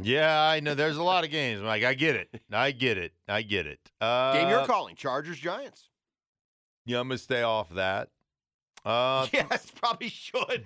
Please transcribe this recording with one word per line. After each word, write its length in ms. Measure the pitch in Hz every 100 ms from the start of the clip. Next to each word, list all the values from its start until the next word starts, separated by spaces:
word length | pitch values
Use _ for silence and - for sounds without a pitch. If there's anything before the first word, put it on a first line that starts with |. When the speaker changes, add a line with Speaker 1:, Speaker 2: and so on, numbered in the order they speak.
Speaker 1:
Yeah, 400 | 98 139 156 156 156
I 120 | 156
know. 140 | 147 139
There's 200 | 156 151
a 60 |
lot 220 | 175 185
of 60 | 165
games, 300 | 151 131 104
Mike. 200 | 107 107
I 120 | 123
get 200 | 131 156
it. 260 | 117 90 113 -
I 180 | 104 135
get 260 | 127 127 98
it. 140 | 85 - -
I 160 | 104
get 240 | 110 101 73
it. 140 | 71 _ _
Uh, 340 | 110 123 131
Speaker 2:
Game 140 | 135 135
you're 160 | 240 -
calling, 280 | 214 113
Chargers, 440 | - 139 131 151 156
Giants. 500 | 160 208 277 - _ _ _ _ _ _ _ _ _ _
Speaker 1:
Yeah, 160 | - 120
I'm 80 | 127
gonna 100 | 127
stay 240 | - 123
off 280 | 117 110 92
that. 400 | 87 95 98 - _ _ _ _ _ _ -
Uh, 420 | 104 117 127 131 131
Speaker 2:
<laughs> 40 |
Yes, 400 | 277 170 254 -
probably 340 | - 240 233 240
should. 560 | - - 247 - 247